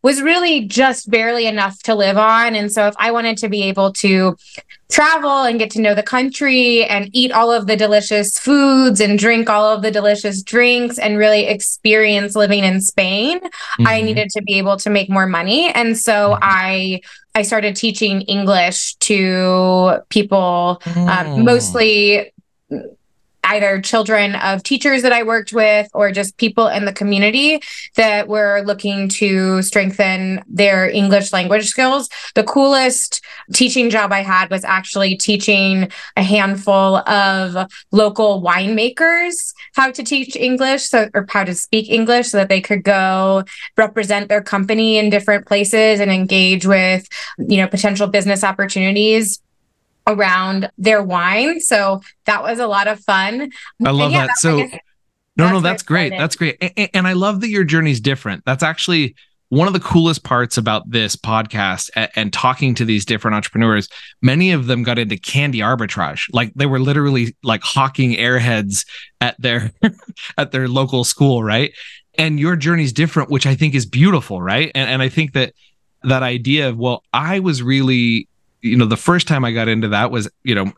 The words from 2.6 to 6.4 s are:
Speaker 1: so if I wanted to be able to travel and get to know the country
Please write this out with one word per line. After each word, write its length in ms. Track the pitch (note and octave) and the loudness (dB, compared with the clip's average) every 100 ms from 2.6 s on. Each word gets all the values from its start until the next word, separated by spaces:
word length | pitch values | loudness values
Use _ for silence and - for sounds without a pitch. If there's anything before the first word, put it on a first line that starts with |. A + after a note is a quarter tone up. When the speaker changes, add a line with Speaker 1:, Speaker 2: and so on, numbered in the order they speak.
| G#3 | -2
Speaker 1:
so 180 | A3 G#3 | 0 0
if 60 | G#3 | 0
I 140 | A3+ | -2
wanted 260 | A#3 A3+ A3+ | 0 -2 -4
to 100 | A3 | -4
be 160 | G#3 | -2
able 300 | G3 G3 G3 | -2 0 -2
to 420 | G3 G3 F#3+ F#3 E3+ - - _ - _ | 0 2 4 2 -2 -14 -20 _ -20 _
travel 520 | - D4+ D#4+ C#4+ C#4 | 2 4 2 0 0
and 140 | B3+ A3+ | 0 -2
get 140 | A3 | -2
to 100 | A3 | 0
know 140 | G#3+ G3+ | 2 0
the 80 | |
country 800 | G#3 B3+ C4 - | 0 -2 -2 -2